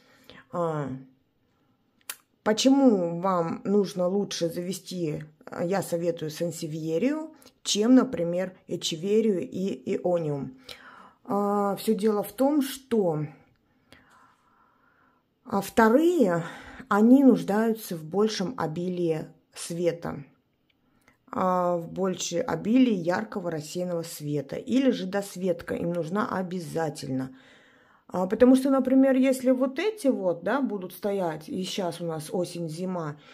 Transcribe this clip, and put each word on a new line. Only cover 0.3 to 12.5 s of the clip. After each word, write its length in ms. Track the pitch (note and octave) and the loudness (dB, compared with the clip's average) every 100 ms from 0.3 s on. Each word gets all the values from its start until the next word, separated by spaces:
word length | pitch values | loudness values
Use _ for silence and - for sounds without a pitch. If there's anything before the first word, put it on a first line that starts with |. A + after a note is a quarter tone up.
| - - | -20 -10
А, 380 | F3+ E3 D#3 C3+ C3 - _ _ _ _ _ _ _ _ _ - - _ _ | -4 -4 -2 -6 -8 -14 _ _ _ _ _ _ _ _ _ -18 -18 _ _
почему 760 | - G#3+ C4 C4+ C4 G3+ E3+ E3+ | -2 2 4 6 6 4 0 -2
вам 400 | F#3+ F3+ E3 - | 0 0 0 -4
нужно 440 | - G3+ F#3 F3+ F3+ | 0 2 2 0 0
лучше 400 | G3+ F#3+ - E3+ | 0 -2 -4 -4
завести, 760 | E3+ F3 F#3+ - F#3 D#3+ D#3 D3+ _ | -4 -8 -8 -10 -6 -4 -6 -10 _
а, 220 | - - F3 | -14 -6 -2
я 160 | G3 | -2
советую 480 | - E3+ E3+ E3+ D#3 | -2 -2 -2 -4 -6
сансевиерию, 1040 | D3+ E3+ - D#3+ D#3+ D#3+ E3 A#3+ D#4 D#4 - - _ | -6 -6 -6 -8 -6 -2 0 0 -2 -8 -16 -20 _
чем, 320 | - G3+ A3 | -4 0 6
например, 640 | C4 A3 - E3+ F3 F#3 - - | 6 6 -2 -2 -2 -6 -10 -10
эчеверию 800 | - - D#3 F#3+ G#3+ A3 F3+ B3+ | -6 -6 -6 0 2 2 0 -2
и 500 | - G3 A3+ - G3 | -6 -6 -6 -6 -4
иониум? 600 | F3+ F3 D#3 C#3+ C3 - - - - - - _ - | 0 0 0 -4 -6 -12 -20 -20 -20 -20 -20 _ -6
А, 460 | G3+ G3+ G3+ G3+ G3 | -2 0 0 0 -2
все 180 | - | 0
дело 280 | G3 G#3+ G#3 | 0 2 0
в 100 | G3 | -2
том, 300 | - C4+ | 0 2